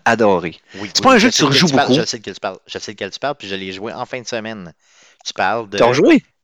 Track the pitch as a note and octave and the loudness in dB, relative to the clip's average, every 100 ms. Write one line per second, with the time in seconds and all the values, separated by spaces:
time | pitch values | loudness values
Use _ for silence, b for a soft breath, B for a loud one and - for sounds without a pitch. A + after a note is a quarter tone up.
0 | - A2+ G#2+ F#2 E2+ D#2+ _ F#2+ G2+ - | 0 2 4 2 -2 -10 _ -14 -8 0
1 | B3+ B3+ A#3+ - C#3+ C3+ E3+ C3+ C3+ B2+ | 4 4 4 2 0 2 2 2 2 0
2 | A2 A#2+ G#2 F#2 G2+ F#2 - F#2+ - G#2 | -2 -6 -12 -10 -10 -10 -14 -12 -12 -10
3 | G2+ - C3+ D3 G2+ F#2+ F#2+ F#2+ A2 E2+ | -10 -8 -8 -8 -8 -10 -8 -10 -10 -10
4 | B2 B2+ A#2 A#2 A2 A2 E2+ - b b | -10 -10 -8 -8 -8 -12 -16 -20 b b
5 | b b - - F#2+ A2+ G#2+ G2 A#2+ B2 | b b -10 -2 0 0 -4 2 4 4
6 | A#3 C#4+ - _ | 6 4 2 _